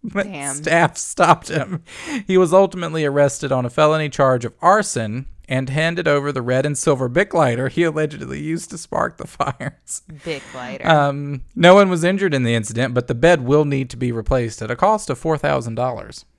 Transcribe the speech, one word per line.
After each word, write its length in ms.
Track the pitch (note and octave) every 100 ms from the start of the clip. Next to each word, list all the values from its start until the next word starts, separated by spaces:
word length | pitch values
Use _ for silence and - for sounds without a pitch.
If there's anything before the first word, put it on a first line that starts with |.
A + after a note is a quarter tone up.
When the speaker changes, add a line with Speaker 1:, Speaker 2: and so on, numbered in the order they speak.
Speaker 1:
but 220 | A#3 G3
Speaker 2:
Damn. 300 | G3+ F3+ C#3
Speaker 1:
staff 420 | C3+ D3+ E3 E3 -
stopped 520 | - - E3+ E3+ -
him. 340 | D#3 C#3 F3 - - - C#4+ G3+
He 120 | F#3
was 160 | F3+
ultimately 500 | F3+ G3 F3+ E3+ D#3+
arrested 460 | D3 C#3+ C#3+ - C#3+
on 140 | C3+ B2
a 40 |
felony 380 | - D#3 D#3 D3+
charge 360 | - C3+ B2+
of 100 | A#2 -
arson 640 | E3 G#3 G#3 - A2 A2+ C3+ - -
and 200 | C3 C3
handed 400 | C#3 E3 E3+ D#3+
over 240 | C#3+ C#3+
the 80 | C3
red 240 | A#2+ B2+
and 140 | D3 C#3+
silver 280 | - C#3 B2+
Bic 260 | B2+ G3+
lighter 340 | F3 C#3+ A#2 C3
he 140 | -
allegedly 580 | E3+ D3+ D#3 D3+ C3+ C3+
used 300 | D3+ D#3+ D#3+
to 80 | E3
spark 400 | - - - -
the 80 | -
fires. 760 | - - - B2 - _ - _ D#3
Speaker 2:
Bic 180 | E3+ D3 -
lighter. 340 | C3+ B2 C3+ -
Speaker 1:
Um, 540 | D#3 C#3+ C#3 C#3+ C#3 -
no 200 | - E3+
one 160 | F#3+ G3
was 120 | F3+
injured 280 | E3+ F#3+ F#3+
in 120 | C#3+
the 100 | A#2+
incident, 400 | A#2 G#2+ A2+ B2+
but 140 | B2 B2
the 60 |
bed 280 | A#2+ E3 F3
will 220 | B2 C#3+ D3+
need 240 | C#3 C3
to 60 | A#2+
be 120 | B2
replaced 500 | A#2 G#2+ C3+ A#2 G#2+
at 80 | A2
a 60 | A#2+
cost 340 | F#3+ G#3+ -
of 80 | B2+
four 180 | D#3+ D#3
thousand 380 | D3 C#3+ A#2
dollars. 500 | A2+ B2 A#2 A2 - -